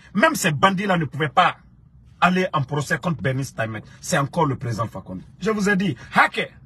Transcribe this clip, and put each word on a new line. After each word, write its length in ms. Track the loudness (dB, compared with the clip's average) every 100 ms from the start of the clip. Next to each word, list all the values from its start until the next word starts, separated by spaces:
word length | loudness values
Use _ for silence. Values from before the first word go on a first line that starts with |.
| -6
même 220 | 2 2
ces 160 | 2 -2
bandits-là 480 | 2 2 2 0 0
ne 60 |
pouvaient 240 | 0 -2 0
pas 280 | 2 2 0 -14 -20 -20 -20 -20 0
aller 280 | 2 2 0
en 100 | -2
procès 360 | -2 -4 -2 -2
contre 240 | -2 -2
Bernie 220 | -2 -2
Steinmetz. 420 | -6 -6 -6 -6 -14 -16
C'est 180 | -2 -2
encore 260 | 0 0
le 120 | 0 0
président 320 | -4 -4 -6
Fakonde. 340 | -8 -12 -14 -14 -6
Je 120 | -4
vous 180 | 0 2
ai 80 | 2
dit, 200 | 0 -4 0
hacker, 340 | 2 2 0 -6 -10